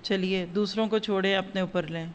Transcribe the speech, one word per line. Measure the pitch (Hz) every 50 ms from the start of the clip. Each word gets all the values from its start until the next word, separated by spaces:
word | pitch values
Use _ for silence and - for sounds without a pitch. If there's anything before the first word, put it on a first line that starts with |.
| -
चलिए, | - - 190 185 190 190 190 180
दूसरों | 175 170 202 208 196 196 214 220 214
को | 214 214
छोड़ें, | 214 - 208 190 190 196 196
अपने | 190 185 190 - 190
ऊपर | 185 180 - 180 165 156
लें। | 165 170 165 170 165